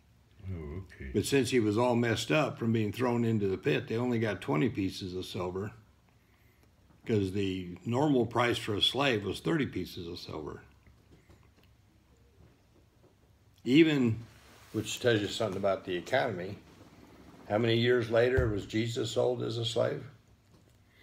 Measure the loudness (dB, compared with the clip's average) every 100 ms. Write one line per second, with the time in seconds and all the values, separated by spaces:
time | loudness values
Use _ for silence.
0 | _ _ _ -16 -10 -10 -10 -12 -12 -14
1 | -4 -2 2 2 2 2 2 2 2 2
2 | 2 0 0 0 0 -2 0 2 0 0
3 | 0 2 2 0 0 0 0 -2 -2 -2
4 | 0 0 0 -2 -2 0 0 0 -4 -4
5 | -8 -8 -8 -6 -6 -6 -8 -10 -20 _
6 | _ _ _ _ _ _ _ _ _ _
7 | -2 0 0 -2 -2 -4 -8 -10 -4 0
8 | 2 2 2 0 0 0 -4 -2 0 0
9 | 0 0 -2 -4 -2 0 -2 -4 -8 -10
10 | -12 -12 -12 -10 -10 -14 -18 -20 -20 -20
11 | _ -20 -20 -20 -20 _ _ _ _ _
12 | _ _ _ _ -20 _ _ _ _ _
13 | _ _ _ _ _ _ 4 8 8 6
14 | 2 2 -6 -20 -20 -20 -8 -6 -4 0
15 | 2 2 0 -4 -4 0 0 0 -2 -6
16 | -2 -2 -2 -4 -8 -12 -18 -20 -20 -20
17 | -20 -20 -20 -18 -2 0 2 4 4 2
18 | 2 4 4 4 2 0 -2 -2 -2 -2
19 | -2 0 0 0 -4 -4 -2 0 0 -2
20 | -10 -18 _ _ _ -20 _ _ _ _